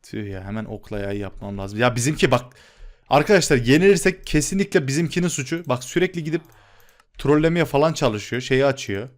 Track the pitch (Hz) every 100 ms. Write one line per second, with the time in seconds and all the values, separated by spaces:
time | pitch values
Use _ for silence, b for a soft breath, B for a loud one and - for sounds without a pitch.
0 | - 107 101 95 98 107 107 107 - 107
1 | 101 101 98 - 101 101 98 104 123 120
2 | 123 151 143 123 - b b b b b
3 | b 143 151 202 - 139 117 147 196 190
4 | 190 180 - 156 139 190 196 185 131 139
5 | 165 180 175 156 131 165 165 127 - 175
6 | 180 175 151 156 156 b b b b b
7 | b - 135 151 160 170 156 139 156 160
8 | 135 104 - 117 123 131 139 135 - 98
9 | 123